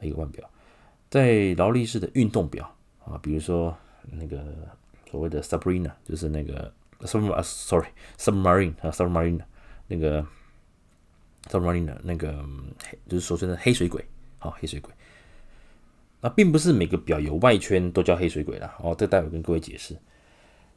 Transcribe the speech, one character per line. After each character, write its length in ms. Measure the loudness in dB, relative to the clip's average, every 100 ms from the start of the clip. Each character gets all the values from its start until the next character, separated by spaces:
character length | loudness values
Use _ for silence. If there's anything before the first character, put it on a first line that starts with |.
一 100 | -8
个 60 | -6
腕 140 | -8
表。 180 | -10 -20 _ _ _ _ _ _
在 440 | 2 4 6 4 4
劳 120 | 4
力 140 | 2
士 160 | 0 -4
的 80 | -2
运 160 | 0 2
动 180 | 2 -2
表 260 | -4 -12 -18 _ _
啊， 140 | -14 -10
比 120 | -4
如 60 | -4
说 360 | 0 0 0 -4 -14 -20 -16
那 160 | -12 -10
个 160 | -10 -10 -12 -16 -20 _ -20 -12
所 100 | -6
谓 80 | -4
的 140 | -4
Sabrina， 480 | -4 -2 0 0 -2 -8
就 120 | -10 -6
是 120 | -4
那 140 | -4
个 300 | -4 -8 -10 -14 _ -14
Sub-， 320 | -4 0 0
啊， 100 | 0
sorry，Submarine 1300 | -4 -6 0 0 0 -10 -20 -4 0 2 4 4 4 -2
啊， 100 | -6
Submarine， 500 | -2 0 2 2 0 -6 -20 -20 -20 -8
那 100 | -2
个 280 | 0 0 -4 -10 -20 _ _ _ _ _ _ _ _ _ -6
Submarine， 440 | -2 0 0 -2 -6
那 140 | -6 -6
个， 160 | -4
嗯， 400 | -8 -10 -12 -14 -16
黑-， 160 | -18 -16 -4
就 100 | -4
是 60 | -2
俗 100 | -2
称 100 | -2
的 80 | 0
黑 160 | 2
水 140 | 2 0
鬼， 120 | -2 -10 -16 -20 -14
好， 180 | -12 -10
黑 80 | -10
水 140 | -10
鬼。 140 | -14 -20 -20 -20 -20 -20 -20 -20 -20 -20 -20 _ _ _
那 80 | -2
并 200 | 6 6
不 60 | 6
是 160 | 6
每 140 | 4 4
个 100 | 0
表 240 | 0 -2
有 140 | 0
外 240 | 4 6 6
圈 340 | 4 2 2
都 100 | 2
叫 140 | 4 4
黑 100 | 2
水 160 | -2
鬼 160 | -6 -8
啦， 160 | -10 -8
哦， 140 | -4 0
这 100 | 2
待 140 | 2
会 80 | 2
跟 140 | -6
各 100 | -2
位 80 | -2
解 160 | -2 -14
释。 180 | -14 -16 _ _ _ _ _ _ _